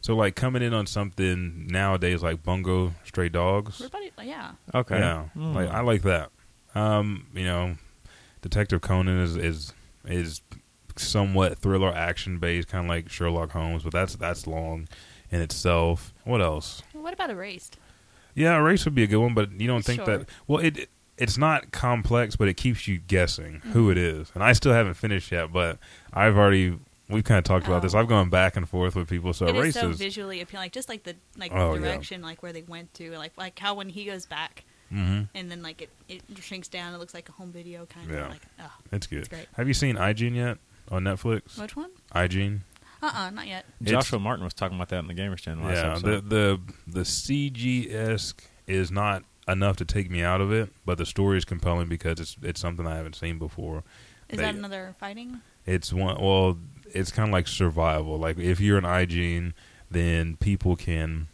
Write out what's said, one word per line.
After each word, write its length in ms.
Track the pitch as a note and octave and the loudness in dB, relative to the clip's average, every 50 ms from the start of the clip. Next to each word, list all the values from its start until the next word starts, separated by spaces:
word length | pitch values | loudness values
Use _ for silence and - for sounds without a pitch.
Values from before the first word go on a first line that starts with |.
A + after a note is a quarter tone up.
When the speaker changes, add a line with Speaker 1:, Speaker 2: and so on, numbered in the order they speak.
Speaker 1:
So, 140 | - - A2+ | 0 2 2
like, 180 | A2 G#2+ G2 F#2 | 4 4 2 2
coming 280 | - - B2+ B2+ B2 | 0 -2 0 2 2
in 120 | B2 A#2+ A#2 | 0 2 2
on 120 | A2 G2+ | 0 0
something 800 | - - G#2+ G2+ G2 F2 - F#2+ F#2 F#2 F2+ F2+ E2+ E2+ E2+ D#2+ E2+ | 0 -2 -4 -4 -4 -2 0 0 2 2 0 -2 -6 -6 -8 -6 -2
nowadays 540 | F2 F#2 G2 G2 F#2+ F2+ F2+ F2+ F2+ E2+ | 0 0 2 2 2 2 2 0 0 2
like 200 | E2+ E2 E2 D#2+ | 0 -2 -2 -2
Bungo 520 | - F#2 F2+ F#2 F#2 F2+ F#2 F#2 F#2 F2+ E2+ - - | -2 -2 -2 0 0 2 2 2 2 0 -2 -6 -12
Stray 240 | - - - F2+ E2+ | -8 -4 -2 -2 0
Dogs. 520 | E2 F2 F2 F#2 F#2+ G2+ G#2 G#2+ G2+ - | 0 2 2 2 2 0 -2 -4 -10 -12
Speaker 2:
What 80 | A#3+ C4 | -12 -10
about 120 | - G#4 | -10 -10
it? 100 | G#4 F#4 _ - G#3+ | -12 -12 _ -14 -14
Yeah. 280 | A#3+ D4+ D4+ F#2 - - - _ - - | -12 -12 -12 -12 -14 -16 -18 _ -4 -2
Speaker 3:
Okay. 240 | B2+ B2 - F#2+ F#2 | -2 0 0 2 2
Speaker 1:
Yeah, 260 | F#2+ F2 E2 D#2+ D#2 D#2 | 2 2 0 -2 -6 -10
Speaker 3:
Hmm. 240 | - D3+ D#3 D#3+ D3+ | -8 -6 -4 -2 0
Speaker 1:
like, 140 | F#2 F#2 F2 | 0 0 0
I 120 | E2 G#2+ | 0 0
like 220 | B2 B2 A2+ G2+ | 2 4 4 4
that. 280 | F2 G2 F2+ E2 D2+ - _ _ _ - _ _ _ _ - | 4 2 2 2 0 -6 _ _ _ -20 _ _ _ _ -4
Um, 520 | G#2 G#2+ G#2+ G#2+ G#2 G#2 G#2 G2+ F2+ - - - | 0 2 2 4 2 2 0 -2 -6 -8 -10 -6
you 100 | F#2 F#2 | -4 -2
know, 320 | F2+ F2+ F2 F2+ F2+ F2 D#2+ - - - _ _ - - - - - _ - | 0 0 0 0 -2 -4 -6 -10 -20 -20 _ _ -20 -20 -20 -20 -20 _ -14
Detective 400 | - F2+ - G2+ G#2 - F#2+ E2+ | -8 0 2 2 2 2 2 0
Conan 380 | - - F#2+ F#2 F#2 F#2 F#2 F2+ | 2 2 2 2 4 4 4 2
is, 160 | F2+ E2+ E2 | 2 2 0
is, 360 | E2+ E2 E2 E2 D#2 D2+ D2 - - - - - _ _ | 0 0 -2 -2 -2 -8 -12 -16 -20 -20 -20 -20 _ _
is 340 | - F2 F2 E2+ D#2+ D2+ - _ _ - - _ _ _ _ _ - - | -4 -2 -2 -2 -4 -6 -12 _ _ -20 -20 _ _ _ _ _ -16 -10
somewhat 640 | - - - - G#2+ G2+ G2 F#2+ F#2+ F#2+ F2+ D#2 - | -8 -6 0 2 2 2 4 4 4 4 4 2 0
thriller 340 | - G2+ F#2+ F#2+ F#2+ F#2+ E2+ | 2 2 4 4 4 2 2
action 440 | E2+ E2+ F2 F2 - - F#2+ F#2 E2+ | 0 -2 -2 -2 -4 -4 -6 -4 -2
based, 300 | E2+ F2 E2+ F2 E2 - | 0 0 0 0 -2 -2
kinda 160 | - F#2 F2 F2 | -4 -4 -2 0
like 200 | E2+ E2+ E2 - | -2 -2 -4 -8
Sherlock 420 | - - F2+ E2+ E2+ E2+ E2 D2+ | -6 -2 -2 0 0 0 -2 -2
Holmes, 300 | - E2+ D#2+ D#2+ E2+ E2 | -4 -4 -2 -2 -2 -2
but 100 | D2+ E2 | -4 -2
that's, 220 | D#2 F2 F#2+ F2+ - | 0 0 0 0 -2
that's 300 | - E2+ E2+ E2+ - - | -6 -4 -4 -4 -4 -6
long 420 | - D#2+ D#2+ E2 D#2+ D#2+ D#2+ E2 D#2+ - - - - - - - - | -6 -6 -6 -4 -6 -6 -8 -8 -12 -16 -20 -20 -20 -20 -20 -10 -4
in 100 | - F2 | -2 -2
itself. 720 | E2 D#2+ - - - F#2 F2 E2+ E2 E2 E2+ E2+ - - - - _ | 0 0 -4 0 2 4 4 4 4 4 2 0 -4 -10 -20 -14 _
What 160 | A#2+ B2 A2+ | 0 2 2
else? 400 | F#2 E2 D#2 D2+ D#2 - - - - - | 2 2 0 -2 -6 -8 -12 -14 -18 -16
Speaker 2:
What 200 | - D#4 D4+ E4 F#4 | -16 -12 -10 -10 -6
about 160 | F#4 F#4+ D#4 | -6 -6 -6
Erased? 480 | A3 F3+ F#3 G#3 F#3 F3+ - - - - - - - _ _ _ _ - - _ - | -6 -8 -10 -12 -14 -16 -16 -20 -20 -20 -20 -20 -20 _ _ _ _ -20 -20 _ -2
Speaker 1:
Yeah, 220 | C#3 D3+ E3 E3+ | 2 4 4 6
Erased 280 | D#3 D3+ D#3+ F#3 G3 - | 6 6 6 6 6 4
would 80 | D#3+ D3 | 2 4
be 80 | B2+ | 4
a 40 | A2+ | 4
good 120 | G2+ G#2 A2 | 6 6 4
one, 140 | A#2 A#2+ A#2+ | 4 4 4
but 180 | A2 G#2 G2 G2 F#2+ | 2 0 0 -2 -4
you 60 | G#2+ | 0
don't 180 | A#2+ B2 A#2 G#2 | 0 0 0 2
think 180 | - B2 A#2+ G3+ | 0 -2 0 0
Speaker 2:
Sure. 140 | - G#2 F#2 | 0 0 0
Speaker 1:
that, 100 | D#2 - - - - | -2 -8 -16 -18 -2
well, 180 | - C#3+ D#3 E3+ | 0 0 4 4
it, 240 | D#3+ D3 - - - _ _ _ _ _ - | 2 0 0 -10 -12 _ _ _ _ _ -4
it's 180 | B2+ A2+ - | -2 -2 2
not 360 | B2 D3 D#3+ D#3 C#3 - - | 2 4 4 2 2 -2 -6
complex, 640 | - - - B2 A#2+ A#2 G#2 - A#2+ A#2+ A#2+ G#2 - | -6 -2 0 0 0 2 2 2 2 2 2 2 0
but 120 | - G#2+ G2 | 2 2 2
it 60 | F2+ | 2
keeps 320 | - - B2+ A#2 G#2+ - - | 2 0 0 0 0 -2 -2
you 100 | G2 E2+ | -4 -4
guessing 640 | E2 F2+ F#2+ F#2 F2+ E2+ - - D#2 D2+ D#2 D#2 - A3+ | -2 2 4 4 4 4 2 -4 -8 -10 -12 -12 -10 2
who 100 | G#2+ A#2 A2+ | 4 6 6
Speaker 2:
Mm-hmm. 80 | G2+ | 8
Speaker 1:
it 60 | F#2 F2+ | 6 6
is. 340 | F2 E2 D#2 D#2 D2+ - - | 4 2 0 -2 -8 -10 -4
And 80 | F2+ | 2
I 100 | G2 A#2 B2 | 6 6 6
still 180 | - - C#3+ | 8 8 6
haven't 220 | A#2+ A#2 A2+ F#2+ E2+ | 6 6 4 2 0
finished 360 | - - G#2+ G2+ F#2+ - - | -4 -2 -2 -2 -2 -2 -2
yet, 220 | F2+ E2+ E2 D#2+ | -4 -4 -4 -2
but 260 | E2 F#2 F2 E2+ D#2+ - - - - - - - | 0 0 0 0 -2 -6 -12 -20 -20 -20 -20 -8
I've 240 | - F#2 G2+ A2 G#2 G2+ | 0 4 6 6 8 8
already, 400 | G#2 G2+ G2 F#2+ F#2 F2+ F2 E2+ - _ _ _ _ - | 8 8 8 6 4 4 0 -2 -8 _ _ _ _ -4
we've 160 | G2+ G#2+ A2 | -2 -2 4
kinda 180 | - A#2 F#2+ | 6 4 4
talked 240 | F2 - F#2+ F#2 D#2+ | 6 4 2 2 4
about 160 | F#2+ F2+ F2 | 2 2 2
this. 120 | F2 F#2 F2 | 2 4 4
Speaker 2:
Oh. 40 | G#2+ | 4
Speaker 1:
I've 100 | A#2 A2+ | 4 6
gone 220 | A#2 G#2 F#2 F2+ | 6 6 6 6
back 260 | F2 F#2 F#2 F#2 - | 4 4 4 4 2
and 100 | G2+ E2+ - | 0 -6 -2
forth 260 | - F2+ F2+ F2+ E2+ | -2 0 0 0 0
with 120 | F#2 F2 D#2+ | -2 -4 -2
people, 220 | F2+ F2 E2 F2+ E2+ | -4 -4 -2 -2 -2
so 120 | - F#2 | 0 2
Speaker 2:
It 40 | E2+ F2 | 2 2
is 40 | - | 2
Speaker 1:
Erased 200 | - E3 D3 - | 2 0 0 0
Speaker 2:
so 100 | - F2 | 0 -2
Speaker 1:
is 80 | E2 D#2 | -2 -2
Speaker 2:
visually 420 | G3 G3 G3 G#3+ G3+ F#3+ F#3+ F3 | -6 -8 -8 -8 -10 -10 -10 -10
appealing, 240 | F3+ - - G3 F#3 | -12 -12 -12 -12 -12
like, 80 | F3+ | -10
just, 160 | - B3 C4 - | -10 -10 -10 -10
like, 140 | A#3 G#3 _ | -12 -14 _
the, 120 | - F3 F3+ _ _ - | -16 -16 -16 _ _ -16
like, 160 | - F#3+ F3 F3 | -14 -12 -6 -2
Speaker 1:
Oh, 200 | F#2+ F2+ E2 D#2+ | 0 0 0 0
yeah. 60 | D#2 | -2
Speaker 2:
direction, 420 | D#2 D#2 - - D2 - - F3+ | -2 -4 -6 -6 -8 -12 -14 -14
like, 200 | E3+ E3 E3 - | -14 -14 -16 -14
where 100 | - F3 E3 | -16 -16 -14
they 80 | E3 | -16
went 300 | D#3+ E3+ E3+ E3+ E3+ E3 _ | -16 -16 -16 -16 -16 -18 _
to, 160 | - F3 E3 E3 D#3+ | -18 -16 -14 -14 -14
like, 140 | D3+ D#3+ _ | -14 -14 _
like, 220 | - F#3 F#3 _ - | -12 -14 -14 _ -6
how 160 | F#3 G3+ G#3 | -6 -4 -4
when 160 | G3+ G3 G3 | -4 -8 -10
he 140 | E3+ G#3 G#3 | -10 -10 -10
goes 180 | G3+ G3 F#3 F3+ | -10 -10 -10 -12
back 380 | _ D#3+ D3 D#3+ - _ - - _ _ _ _ _ | _ -8 -8 -8 -8 _ -18 -20 _ _ _ _ _
Speaker 1:
Mm-hmm. 300 | - G#2 F#2+ F2+ F#2+ G#2 G#2 G#2 _ | -4 -2 0 0 0 -2 -2 -6 _
Speaker 2:
and 160 | - F3+ F3 | -12 -12 -12
then, 120 | F3 F3 | -12 -12
like, 180 | E3+ D#3+ D#3+ - | -14 -14 -14 -16
it, 100 | E3 - _ _ - - | -18 -18 _ _ -20 -20
it 100 | F3+ F3+ - - G3+ F#3+ | -20 -20 -18 -20 -20 -18
shrinks 260 | - - G3+ F#3 E3+ - | -16 -14 -14 -14 -14 -12
down, 240 | - F3+ F3 F3 | -12 -12 -12 -12
it 60 | F3 F3 | -12 -14
looks 160 | F3 F3 - | -14 -16 -16
like 120 | E3+ E3+ - | -20 -20 -20
a 20 | |
home 180 | - - F#3 F3+ | -20 -18 -18 -16
video 360 | F3 F3 E3+ F3 E3+ E3+ E3+ | -16 -16 -16 -16 -16 -16 -18
kind 240 | E3 - F3 - D#2+ | -20 -20 -18 -12 -10
Speaker 1:
Yeah. 140 | D#2+ D2 C#2+ | -8 -8 -8
Speaker 2:
of, 20 | C#2+ | -10
like, 120 | D2+ D2+ - - _ - | -12 -16 -20 -20 _ -20
oh, 100 | E3 D#3 - - _ - | -20 -20 -20 -20 _ -8
Speaker 1:
It's 140 | - G2+ - | -8 -8 -6
good. 140 | - - C#3 | -6 -8 -10
Speaker 2:
it's 80 | - - | -10 -10
great. 180 | - E3 - - - | -14 -16 -16 -14 -8
Speaker 1:
Have 120 | - A#2+ | -4 -2
you 60 | C3+ | 0
seen 240 | C3+ - D3 C3+ A#2+ | 0 2 2 0 0
I 160 | G2 F2+ G2 | 2 2 0
G 140 | G#2+ G#2+ A#2 | 2 0 -2
N 80 | A#2+ A#2+ | -2 -2
yet 240 | A#2+ A#2+ B2 A2+ - _ _ - - - - | -2 -2 -4 -4 -6 _ _ -20 -20 -12 -6
on 140 | - F#2 F#2 | -4 -2 -2
Netflix? 540 | F#2+ F#2+ F#2+ - A#2 A2+ G#2 - - - - | -2 -2 -2 -2 -2 -2 -2 -4 -10 -14 -14
Speaker 2:
Which 160 | G#3 G#3+ - | -14 -12 -10
one? 140 | C#4+ D#4 F4+ F#4 - _ _ | -12 -12 -12 -16 -20 _ _
Speaker 1:
I 160 | - F2 F2+ F2+ | 0 0 0 2
G 140 | F2+ F#2+ | 2 0
N? 220 | G2 G2+ G#2 G2+ F#2+ _ - - - - - - | 0 0 -2 -4 -8 _ -20 -20 -20 -20 -14 -6
Speaker 2:
Uh-uh, 280 | - D4+ A3+ A3+ F#3+ F#3 | -6 -4 -4 -4 -6 -8
not 160 | G3+ - - - | -8 -10 -12 -10
yet. 160 | F#3+ F#3 - - - - | -12 -12 -14 -16 -14 -6
Speaker 1:
It's 100 | - G2+ | -2 2
Speaker 3:
Joshua 280 | A2 B2+ C3 - - A2 | 2 2 2 0 -2 -2
Martin 260 | G2 A2 B2 - F2+ | -2 -2 -4 -4 -6
was 80 | F2+ | -8
talking 240 | - - G2+ F#2 F#2 | -6 -6 -6 -6 -4
about 140 | F2+ F2+ - | -6 -6 -4
that 80 | F#2 F2+ | -4 -6
in 80 | D#2+ E2 | -6 -6
the 60 | E2+ | -6
Gamers 240 | F2 F#2+ G2+ F#2 F2 | -6 -6 -6 -6 -6
Channel 260 | - - E2 D#2+ D#2+ | -8 -8 -8 -6 -4
last 100 | D#2+ F2+ | -2 -2
Speaker 1:
Yeah, 140 | F2 E2 D#2+ | 0 0 0
Speaker 3:
episode. 360 | D#2+ E2 F#2 G#2 G#2+ G2+ G2 G#2 | -2 0 0 0 0 0 0 0
Speaker 1:
the, 320 | A2 G#2+ G#2 G2+ G2 F#2+ F2+ - - - - | 2 4 4 4 2 0 -4 -12 -18 -18 -16
the, 120 | - F2 F2+ | -8 -6 -4
the 60 | F2+ | -4
C 420 | - - - - - C3+ D3 C#3+ C#3+ | -2 -4 -4 -2 -2 0 0 0 -2
G-esque 960 | C3 A#2 A#2+ B2+ B2+ B2 A#2+ - - A2 A2 A2 A2+ G#2 - - - - - - _ - _ | -4 -2 -2 0 0 0 -2 -4 -6 -4 -2 -2 -2 -2 -4 -6 -10 -14 -20 -20 _ -20 _
is 240 | - F#2+ F#2+ F#2 D#2+ | -2 0 0 0 0
not 320 | F#2 G2+ G#2 G#2 G2 F#2+ - _ _ _ - - | 0 0 0 0 0 -2 -6 _ _ _ -4 -2
enough 280 | F#2 F#2+ G2 G2+ F#2+ - | 0 2 2 2 2 0
to 80 | - | -2
take 240 | - - G#2 G2 F2 | -2 0 -2 0 0
me 120 | F2+ F2 | -2 0
out 200 | E2+ F2 F2+ F#2+ | 2 2 2 2
of 100 | G2 G2 | 2 2
it, 180 | G#2+ A2+ A2 G2+ _ _ _ | 2 0 0 -2 _ _ _
but 140 | - F2+ E2 | -2 0 0
the 80 | F2 | -2
story 320 | - - - G2 G2 G2 F#2 | -4 0 2 4 4 4 2
is 80 | E2+ | 2
compelling 420 | - F#2 E2+ - F2+ E2+ F2 F2 E2+ | 0 -4 -2 0 0 2 0 0 -2
because 320 | E2+ E2 - E2+ E2 D#2+ | -4 -4 -2 -2 -4 -4
it's, 160 | E2 - - - | -6 -12 -12 -10
it's 180 | D2+ F2 E2+ - | -8 -8 -6 -4
something 260 | - F2 E2+ E2+ E2+ | -6 -6 -6 -4 -6
I 100 | E2 D#2+ | -6 -6
haven't 200 | D#2+ D#2+ D#2 D#2+ | -6 -8 -10 -10
seen 220 | - - E2 E2 D#2+ | -8 -6 -6 -6 -4
before. 460 | D#2+ D#2 - - - E2 D#2+ D#2 D#2 _ - - - - - - - _ | -6 -8 -8 -8 -8 -6 -6 -8 -10 _ -20 -20 -20 -20 -20 -20 -16 _
Speaker 2:
Is 80 | - | -6
Speaker 1:
They 80 | G#3 G#3+ | -4 -2
Speaker 2:
that 100 | G#3+ G#3+ | -2 -4
another 400 | G#3 G3+ G3+ G3 F#3+ F#3 F#3+ F#3 _ | -6 -8 -10 -10 -12 -12 -14 -14 _
fighting? 400 | G3+ G3 G3+ A3+ A#3+ B3 B3+ A#3+ - _ _ _ _ | -12 -12 -12 -12 -14 -14 -16 -16 -18 _ _ _ _
Speaker 1:
It's 260 | - F#2 F#2 - - | -2 -2 -2 -2 -2
one. 300 | F2 F#2 F#2+ F#2 F2 - | -2 -2 0 -2 -2 0
Well, 360 | G2 F#2+ G2 F#2+ F#2+ F#2 F2+ E2+ E2+ - - - - - | 2 4 6 6 6 4 2 0 -6 -16 -18 -20 -20 -8
it's 180 | - F#2 F#2+ - | -4 -4 -4 -2
kinda 220 | - - A2 G#2+ | 0 0 0 2
like 160 | G2+ F#2 F2 - | 2 2 2 0
survival. 720 | - - F#2+ F2 D#2 E2 E2 E2 D#2 D#2 D#2 D#2 D#2 D#2 | 0 2 2 2 2 2 2 2 2 0 -2 -2 -4 -2
Like, 200 | D#2+ D#2+ D#2+ E2+ | -2 -2 -2 0
if 220 | F2 F2+ F#2 F2+ | 2 0 2 4
you're 160 | G2+ G#2 G2+ G2 | 4 6 6 4
an 60 | F2+ | 4
I 220 | F2 F2 F2+ F#2 | 2 2 2 2
G 300 | F2 E2+ F2 F2 F2 E2+ | 2 0 0 0 0 -2
N, 180 | E2+ E2+ F2 E2 - - - - - - - | -2 -4 -4 -8 -10 -16 -20 -20 -20 -16 -4
then 460 | - F2 E2+ E2+ E2+ E2 E2 E2 E2 | 0 2 2 4 4 2 2 0 -2
people 400 | - - G2+ G2+ F#2+ - F#2 F2 | -2 0 0 0 2 2 2 2
can 520 | - - - E2 D#2+ D#2+ D#2 D#2+ D#2+ D#2 D2+ | 2 0 -2 -2 -2 -2 -2 -4 -6 -6 -8